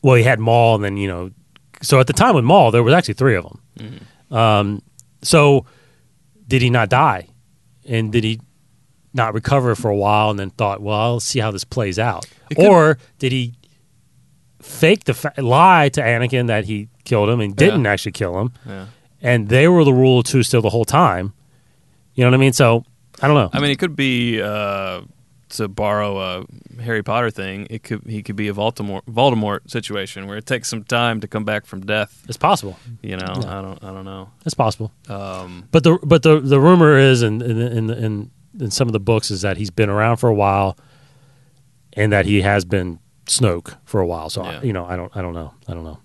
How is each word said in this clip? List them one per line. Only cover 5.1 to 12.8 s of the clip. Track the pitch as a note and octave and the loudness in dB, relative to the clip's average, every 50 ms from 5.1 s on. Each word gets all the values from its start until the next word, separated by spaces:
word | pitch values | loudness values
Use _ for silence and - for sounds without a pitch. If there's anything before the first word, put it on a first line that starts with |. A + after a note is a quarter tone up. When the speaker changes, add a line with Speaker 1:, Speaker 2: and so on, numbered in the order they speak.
| _ _ - | _ _ -4
Speaker 1:
so | - - D#3+ D3 D3 C#3+ C3 B2 _ _ _ _ _ _ _ _ _ _ _ _ _ _ _ _ - | 2 4 4 6 6 4 4 0 _ _ _ _ _ _ _ _ _ _ _ _ _ _ _ _ -2
did | C3+ C3 | -2 0
he | B2 B2 | 2 2
not | A#2+ B2 A2+ G2+ | 2 2 2 2
die? | B2+ B2+ D3+ D3+ G#2+ F2+ - _ _ _ _ _ _ _ _ _ _ _ _ - | 2 2 2 2 0 -2 -8 _ _ _ _ _ _ _ _ _ _ _ _ -6
And | B2 A2+ A2+ A2 | -4 -4 -4 0
did | G#2+ A#2+ G#2+ | -2 -2 -2
he | A2 A2+ A2 - _ _ _ _ _ _ _ _ _ _ _ _ _ _ | -2 -4 -6 -10 _ _ _ _ _ _ _ _ _ _ _ _ _ _
not | B2+ A#2 A2+ G#2 | -2 -2 -2 -2
recover | A2+ - - C#3+ C#3 B2+ B2 A2 | -4 -2 0 0 2 2 0 -2
for | - - A2 | -2 -2 -2
a | G2+ | 0
while | G2+ G2 G2+ G#2+ G#2+ G#2+ G#2+ | 0 0 2 2 2 2 0
and | G#2 G2+ | -2 -4
then | G2 F#2+ | -6 -10
thought, | - - A2+ G2+ G2 G2 | -6 -4 -4 -4 -4 -6
"Well, | G#2 G2+ G#2+ G#2 | -6 -6 -4 -2
I'll | A2 A#2 A#2+ A#2 | -2 -2 -2 -4
see | - - - C3+ | -6 -4 -4 -4
how | G#2+ A2 | -4 -4
this | G#2 F#2+ - | -6 -8 -10
plays | _ - C3 A2+ G2 F2+ G2 | _ -6 -6 -4 -4 -2 -2
out"? | A2 A#2+ G2+ - - - _ _ _ _ | -2 -2 -4 -6 -10 -16 _ _ _ _
Speaker 2:
It | D3+ | 0
could | - F3 G#3 | 4 6 6
Speaker 1:
Or | G3 E3+ | 6 6